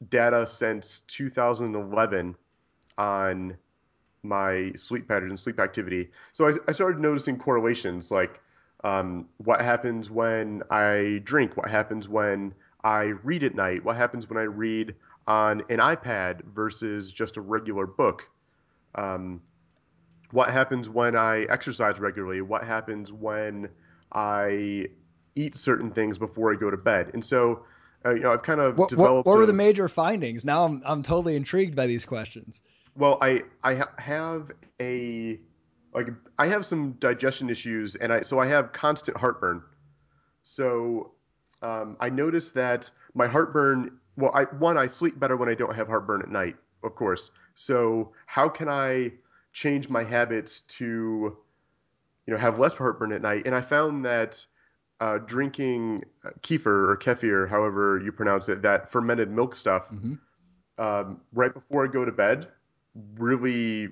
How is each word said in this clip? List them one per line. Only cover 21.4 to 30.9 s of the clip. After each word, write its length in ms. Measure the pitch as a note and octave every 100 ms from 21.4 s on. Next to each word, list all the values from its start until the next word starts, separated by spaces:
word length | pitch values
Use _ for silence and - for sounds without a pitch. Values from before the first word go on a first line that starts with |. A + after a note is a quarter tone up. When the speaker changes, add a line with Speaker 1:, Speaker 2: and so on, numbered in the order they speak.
Speaker 1:
exercise 560 | G#2+ - - - G#2+ F#2+
regularly? 420 | G2+ F#2+ F#2 F#2
What 220 | F#2+ G#2+
happens 480 | A2+ A2 A2 G#2+ G2+
when 560 | G#2+ G#2+ G#2+ G#2+ G#2 G2+ - _ _ -
I 760 | A2 G#2 G2+ G2+ G2+ G#2 G2+ F#2+ - _ _ _ -
eat 200 | D3+ C#3
certain 360 | - A#2+ A2+
things 260 | A2 G#2+ G2+
before 340 | A2 - A2+
I 40 | G2+
go 140 | G#2+
to 60 | G2
bed? 340 | A#2 G2+ F2
And 100 | A2+
so, 420 | A2+ C3 A#2+ A2+ - _ _ _ B2
uh, 80 |
you 80 | A#2+
know, 100 | B2+
I've 120 | A#2
kind 180 | - D3+
of 140 | C#3 A#2+
Speaker 2:
What, 180 | F#3+ C3
what, 20 |
Speaker 1:
developed 300 | F3+ C3 B2+
Speaker 2:
what 100 | G#3+
were 60 |
Speaker 1:
a 40 | A3
Speaker 2:
the 60 |
major 340 | G3 G#3 G3+ F3+
findings? 560 | - E3 G#3+ C3 A#2 C3
Now 180 | D#3
I'm, 180 | E3+ C#3+
I'm 180 | C3+